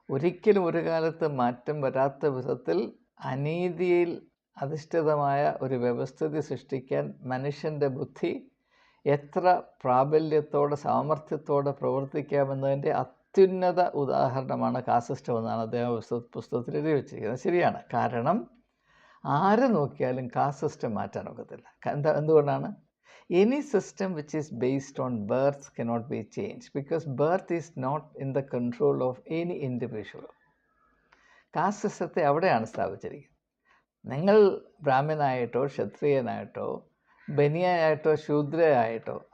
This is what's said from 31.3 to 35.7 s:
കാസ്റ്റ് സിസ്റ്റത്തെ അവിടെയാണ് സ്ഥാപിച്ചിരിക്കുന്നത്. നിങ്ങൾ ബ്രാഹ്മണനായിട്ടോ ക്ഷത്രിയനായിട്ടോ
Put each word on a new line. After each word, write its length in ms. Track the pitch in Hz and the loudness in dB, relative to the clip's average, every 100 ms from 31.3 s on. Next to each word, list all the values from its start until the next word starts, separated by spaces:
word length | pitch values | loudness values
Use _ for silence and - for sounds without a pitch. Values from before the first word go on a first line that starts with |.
| _ _ | _ _
കാസ്റ്റ് 300 | 165 180 208 | -2 0 0
സിസ്റ്റത്തെ 380 | 208 - 175 196 | -6 -4 -4 2
അവിടെയാണ് 420 | 147 147 185 120 113 | 2 4 4 2 0
സ്ഥാപിച്ചിരിക്കുന്നത്. 640 | - 95 98 - 143 - _ _ _ _ _ _ _ - | -4 -4 -4 -10 -14 -18 _ _ _ _ _ _ _ -10
നിങ്ങൾ 320 | 135 196 214 202 - - _ | -2 4 8 8 4 -6 _
ബ്രാഹ്മണനായിട്ടോ 800 | 143 131 147 156 143 127 120 120 | 2 2 2 0 0 0 -2 -2
ക്ഷത്രിയനായിട്ടോ 1000 | 139 | -2